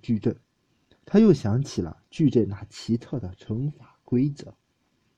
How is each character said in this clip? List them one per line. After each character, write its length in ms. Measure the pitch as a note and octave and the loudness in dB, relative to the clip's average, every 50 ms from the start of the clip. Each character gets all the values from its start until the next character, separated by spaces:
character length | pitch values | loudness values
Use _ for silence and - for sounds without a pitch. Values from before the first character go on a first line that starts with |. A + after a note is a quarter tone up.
矩 160 | - - A2+ G#2 | -4 -4 -4 -2
阵， 180 | - A#2 G2 - _ _ _ _ _ _ _ _ _ _ _ _ _ | -2 -2 -4 -4 _ _ _ _ _ _ _ _ _ _ _ _ _
他 120 | - - G#3 | 0 4 6
又 140 | A3+ G#3+ | 6 6
想 300 | D#3+ - - G#2 G2 B2+ | 6 4 2 0 -2 -2
起 180 | C#3 - - - | -2 -4 -6 -6
了 160 | F2 D#2+ - - _ _ | -6 -6 -10 -14 _ _
矩 180 | - - D#3+ C3 | -2 0 0 2
阵 200 | G#2+ A#2+ G#2 F#2+ | 4 2 2 0
那 160 | G2+ - G#2 | -2 -8 -14
奇 320 | - - - - - A2+ | -18 -18 -12 -6 -4 -4
特 240 | A#2+ - - - B2+ | -4 -4 -8 -10 -10
的 120 | G2+ F2+ F2+ | -10 -12 -14
乘 340 | - - - G#2+ A#2 C3+ D3 | -16 -10 -8 -6 -6 -6 -6
法 280 | - - - - _ _ _ | -8 -10 -18 -20 _ _ _
规 240 | - C3 B2 C3+ D3 | -4 -2 0 0 -2
则： 260 | C#3+ - - - - _ _ _ _ _ _ _ _ _ _ _ _ | -4 -8 -14 -18 -20 _ _ _ _ _ _ _ _ _ _ _ _